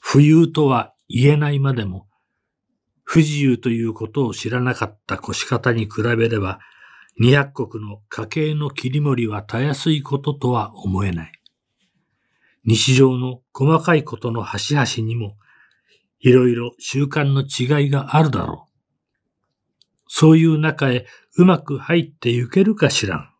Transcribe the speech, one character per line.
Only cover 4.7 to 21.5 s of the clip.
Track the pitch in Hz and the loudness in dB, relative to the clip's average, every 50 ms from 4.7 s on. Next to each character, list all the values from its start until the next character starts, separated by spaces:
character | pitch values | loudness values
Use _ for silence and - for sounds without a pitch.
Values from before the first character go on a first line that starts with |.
| 123 | -2
か | - 117 | -4 -6
っ | 104 - _ _ | -8 -8 _ _
た | - 95 95 | -10 -10 -10
腰 | - - - - - | -8 -10 -8 -8 -6
方 | - - 117 - 135 117 | -4 -4 -2 0 0 0
に | 117 110 | 0 -2
比 | 104 - - 107 | -6 -6 -4 -2
べ | 117 120 113 117 113 | -2 0 0 0 0
れ | 113 107 | 0 -2
ば、 | 98 92 95 - - _ _ _ _ - - - _ _ _ - | -4 -6 -8 -10 -14 _ _ _ _ -20 -20 -20 _ _ _ 2
二 | 113 123 135 | 4 4 4
百 | 143 139 139 - - 123 | 4 2 -2 -6 -10 -10
石 | - - 113 | -10 -8 -14
の | 107 104 101 104 _ _ | -14 -14 -16 -18 _ _
家 | - - 110 | -12 -12 -12
計 | - - 160 156 156 151 | -8 -6 -4 -4 -2 -4
の | 151 147 143 | -4 -6 -6
切 | 139 - - 131 | -8 -8 -8 -4
り | 127 147 | -2 -2
盛 | 147 147 135 120 117 | 0 0 0 0 -2
り | 110 | -4
は | 107 104 101 | -4 -8 -10
た | - - 117 | -8 -6 -4
や | 131 147 143 | -2 -2 -4
す | 131 - 165 | -2 -2 -2
い | 156 151 139 | -2 -2 -2
こ | - 143 139 | -4 -6 -4
と | 139 156 143 | -4 -4 -6
と | 139 - 123 | -4 -2 -2
は | 123 120 - - - | -2 -2 -4 -6 -10
思 | - - 101 95 92 101 | -10 -6 -4 -4 -2 -2
え | 98 87 | -4 -4
な | 82 80 | -6 -10
い。 | - _ _ _ _ _ _ _ _ _ _ _ _ _ _ _ _ _ _ _ _ _ _ _ _ _ _ _ | -12 _ _ _ _ _ _ _ _ _ _ _ _ _ _ _ _ _ _ _ _ _ _ _ _ _ _ _
日 | 113 110 107 - - 131 | 0 0 2 2 2 4
常 | 127 135 131 127 | 6 6 4 4
の | 123 127 127 127 120 _ _ _ | 0 -4 -6 -8 -10 _ _ _
細 | - 135 143 160 156 | -2 0 2 2 2
か | 156 - 170 | 2 2 0
い | 151 147 | 0 0
こ | - - | -4 -12
と | - - 127 | -8 -8 -6
の | 117 117 107 | -6 -6 -8
端 | - - 101 - - 143 | -8 -8 -10 -6 -2 0
々 | 147 131 - - - 110 110 | 0 0 -2 -2 -6 -6 -6
に | 117 | -6
も、 | 120 113 101 - _ _ _ _ _ _ _ _ _ _ _ _ _ _ _ _ _ | -6 -8 -8 -12 _ _ _ _ _ _ _ _ _ _ _ _ _ _ _ _ _
い | - 127 | 4 6
ろ | 123 127 127 123 | 6 6 6 4
い | 120 | 0
ろ | 120 120 120 _ _ | 0 -4 -10 _ _
習 | - - - 135 143 | -14 -8 -2 -2 -2
慣 | 143 139 156 147 | -2 -2 -2 0
の | 143 139 139 135 | 0 0 -2 -2
違 | 139 - - 127 123 151 147 143 | -4 -4 -6 -2 0 0 0 2
い | 143 | 0
が | 139 139 139 - - | 0 -2 -4 0 2
あ | 151 160 | 2 2
る | 151 | 2
だ | 120 98 - | 0 -4 -6
ろ | - - - _ _ | -6 -8 -12 _ _
う。 | _ _ _ _ _ _ _ _ _ _ _ _ _ _ _ _ _ _ _ _ _ _ _ _ _ _ _ _ | _ _ _ _ _ _ _ _ _ _ _ _ _ _ _ _ _ _ _ _ _ _ _ _ _ _ _ _
そ | - - - 156 160 | 0 4 6 6 8
う | 165 | 8
い | 160 | 6
う | 165 156 151 | 4 2 2
中 | 151 160 151 - 147 131 | 0 -2 -2 0 -2 0
へ | 123 123 - - - - _ _ _ | 0 -2 -4 -8 -20 -20 _ _ _
う | - 180 | 4 4
ま | 185 | 4